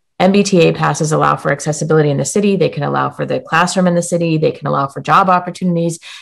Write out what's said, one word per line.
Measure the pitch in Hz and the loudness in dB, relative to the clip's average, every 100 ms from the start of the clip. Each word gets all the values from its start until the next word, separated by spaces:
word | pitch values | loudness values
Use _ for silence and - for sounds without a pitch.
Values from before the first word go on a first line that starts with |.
| _ - | _ 0
M | 185 | 2
B | 202 | 4
T | 196 180 | 4 4
A | 160 | 4
passes | 156 151 147 156 | 2 -2 -2 -2
allow | 151 147 147 | 0 2 0
for | 156 | -2
accessibility | 143 160 151 160 160 147 | -4 -4 -4 0 2 2
in | 139 | 0
the | |
city. | 139 208 202 190 | -2 0 0 2
They | 156 | 0
can | 147 | -2
allow | 143 139 135 | -4 -2 -4
for | - 135 | -4 -6
the | 131 | -6
classroom | - 160 185 196 180 | -2 0 0 0 2
in | 175 | 0
the | |
city. | 170 175 170 156 | 0 -2 0 0
They | 151 | 0
can | - 147 | -2 -4
allow | 143 139 | -2 -4
for | - | -6
job | 143 165 190 | 0 2 4
opportunities. | 180 180 170 185 170 170 165 - - | 2 -2 -6 -2 0 -2 -4 -12 -20